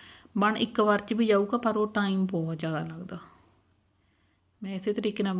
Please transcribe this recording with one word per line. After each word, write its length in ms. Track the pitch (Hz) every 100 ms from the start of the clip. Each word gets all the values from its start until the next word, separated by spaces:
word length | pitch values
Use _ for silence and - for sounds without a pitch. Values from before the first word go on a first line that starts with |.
| - - - 196
ਬਣ 180 | 208 220
ਇੱਕ 240 | 226 -
ਵਾਰ 200 | 208 208
'ਚ 140 | -
ਵੀ 120 | 220 220
ਜਾਊਗਾ, 320 | 202 202 240
ਪਰ 180 | 226 214
ਉਹ 100 | 208
ਟਾਈਮ 400 | 214 202 190 185
ਬਹੁਤ 320 | 180 160 160
ਜ਼ਿਆਦਾ 220 | 165 156
ਲੱਗਦਾ। 380 | 165 160 185 175 - - _ _ _ _ _ _ _ _ _ _ _ -
ਮੈਂ 120 | 196
ਇਸੇ 180 | 190 202
ਤਰੀਕੇ 300 | 208 214 208
ਨਾਲ 140 | 196